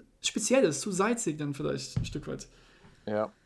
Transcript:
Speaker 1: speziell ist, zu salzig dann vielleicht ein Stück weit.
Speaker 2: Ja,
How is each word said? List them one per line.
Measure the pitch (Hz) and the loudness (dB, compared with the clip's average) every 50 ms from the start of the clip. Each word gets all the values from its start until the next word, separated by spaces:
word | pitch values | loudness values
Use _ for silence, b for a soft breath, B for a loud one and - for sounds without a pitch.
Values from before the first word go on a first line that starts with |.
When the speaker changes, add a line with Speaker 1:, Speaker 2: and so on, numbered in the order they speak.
| - _ _ _ | -16 _ _ _
Speaker 1:
speziell | - - - 247 - - 240 269 247 | -4 -2 -2 -2 0 4 4 6 6
ist, | 170 139 - | 6 4 0
zu | - 214 | -2 -2
salzig | 185 175 196 226 240 240 - 180 151 | 2 2 2 2 2 0 0 -2 -2
dann | 151 151 143 139 | -2 -2 -4 -4
vielleicht | - 147 143 139 135 - - - | -2 -2 -2 -2 -4 -4 -4 -4
ein | - - | -2 -2
Stück | - - 147 - | -2 -4 -8 -6
weit. | - 67 65 - - b b b b b b b b b b b | -6 -8 -8 -10 -14 b b b b b b b b b b b
Speaker 2:
Ja, | 104 107 104 110 104 - _ _ | -2 0 0 0 -2 -4 _ _